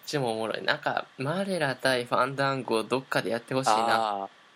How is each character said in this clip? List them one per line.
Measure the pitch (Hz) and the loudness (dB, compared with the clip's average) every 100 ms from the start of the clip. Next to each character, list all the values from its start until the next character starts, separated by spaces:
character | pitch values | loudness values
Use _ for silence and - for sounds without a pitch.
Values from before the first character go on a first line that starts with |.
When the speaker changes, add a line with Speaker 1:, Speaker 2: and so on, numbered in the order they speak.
| - | -4
Speaker 1:
ち | 147 | -2
も | 123 | 0
お | 110 | 0
も | 113 | -2
ろ | |
い。 | - | -2
な | - | 0
ん | 143 | 0
か、 | 143 - - - | 0 -2 -4 -6
マ | 131 175 | -4 -2
レ | 196 185 | -2 0
ラ | 143 | -2
対 | 127 135 127 | 0 2 2
フ | 120 | 2
ァ | 113 127 | 0 0
ン | 135 | 0
ダ | 139 | 0
ン | 135 | 0
ゴ | 117 113 | 0 0
を | |
ど | 107 127 | 0 -2
っ | |
か | 131 143 | -2 -2
で | 92 | 0
や | 113 | -4
っ | |
て | - | -2
ほ | 131 | 0
し | 131 | 4
い | |
な。 | 110 117 113 110 101 | 4 4 2 2 -2
Speaker 2:
あ | 98 - - | -6 -12 -20